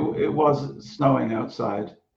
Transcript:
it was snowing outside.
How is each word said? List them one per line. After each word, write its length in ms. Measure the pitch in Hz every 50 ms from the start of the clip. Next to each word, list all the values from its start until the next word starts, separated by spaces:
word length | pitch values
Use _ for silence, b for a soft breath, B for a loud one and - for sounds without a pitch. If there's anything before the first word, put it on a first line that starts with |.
| 151 110 113 -
it 100 | 139 151
was 540 | 139 147 151 147 139 - - - - - - -
snowing 460 | - - 143 135 135 127 120 113 113
outside. 640 | 110 - - - - 117 107 101 104 107 - - - _ _ _